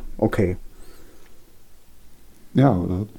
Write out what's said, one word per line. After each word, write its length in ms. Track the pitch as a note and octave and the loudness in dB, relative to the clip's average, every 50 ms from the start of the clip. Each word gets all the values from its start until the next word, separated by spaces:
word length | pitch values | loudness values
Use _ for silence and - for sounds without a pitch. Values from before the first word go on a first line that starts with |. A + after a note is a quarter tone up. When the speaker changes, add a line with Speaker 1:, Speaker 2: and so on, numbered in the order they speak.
| - - - | -6 -6 -2
Speaker 1:
okay. 400 | - - - - - G#2 F2 F#2 - - - - - - - - - - - - - - - - - - - - - - - - - - - - - - - - - - - - - - - - | 0 0 2 4 4 2 2 2 -2 -6 -12 -14 -16 -16 -16 -16 -16 -16 -18 -18 -18 -18 -16 -16 -18 -18 -18 -20 -20 -20 -20 -20 -20 -20 -20 -20 -18 -18 -18 -18 -18 -20 -20 -20 -20 -10 0 4
Speaker 2:
Ja, 200 | - C3 C#3+ G#2+ | 6 6 8 6
oder 320 | F#2 F2 F2 F#2 F2+ G#2+ G#2 - | 4 2 0 0 -2 -2 -4 -6